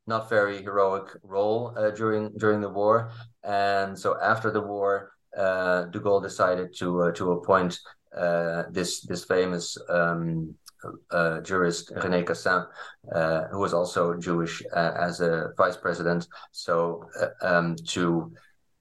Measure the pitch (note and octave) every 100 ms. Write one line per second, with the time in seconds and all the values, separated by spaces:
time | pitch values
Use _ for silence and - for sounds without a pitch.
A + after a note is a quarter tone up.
0 | - A2+ A2 A2 G2+ G2+ G2 G2+ G2 F#2+
1 | F#2+ - G2 G2 G#2 A2+ A#2+ A2+ G#2+ G#2
2 | A2 G#2+ G#2+ G#2+ G#2+ G#2+ G2+ G2 G#2 A2+
3 | A#2 - - _ G2 G2+ G2+ G2 G2 F#2+
4 | G#2 F2+ G2 A2+ A2 G#2 G2+ G2+ G2 G2
5 | - _ _ - F#2+ F#2 F#2 F2+ F2 E2+
6 | G#2 G2 F#2+ - F#2+ F2+ F2+ - F2+ F2+
7 | F2 E2+ F#2 F2 - F#2+ F2+ E2+ - -
8 | _ - F2 E2+ E2+ E2 E2 F2+ F2 -
9 | - F2 - F#2 F#2 F2 - - - F2
10 | E2+ E2+ E2 E2 D#2+ - - - - -
11 | - F2 E2 D#2+ E2+ F#2+ F2 E2+ - -
12 | G2 F2+ F2 E2+ F#2+ F#2 F2 - - -
13 | - - D#2+ D#2+ - G2 F#2+ E2+ F2+ F#2+
14 | E2+ E2+ F2 E2+ E2 - - F2 E2 -
15 | F2 E2+ E2+ E2 D#2 - F#2 - F#2 E2+
16 | E2+ F2 E2+ - - - - E2+ E2+ E2+
17 | - - - - F#2 F2 E2+ E2 E2+ F#2
18 | F2 E2+ E2 - - _ _ _